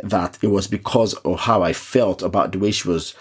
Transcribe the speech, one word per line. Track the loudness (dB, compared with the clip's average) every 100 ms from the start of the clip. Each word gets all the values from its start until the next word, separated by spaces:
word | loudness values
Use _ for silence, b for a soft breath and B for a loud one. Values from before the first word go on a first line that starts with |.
that | -2 -2 -2 -2
it | 0
was | 0 0
because | -4 0 2 2
of | -2 -4 -2
how | 2 2
I | 2
felt | 0 0 2 2 0
about | -2 0 0
the | 0
way | 0
she | 0 -2
was | -2 -4 -12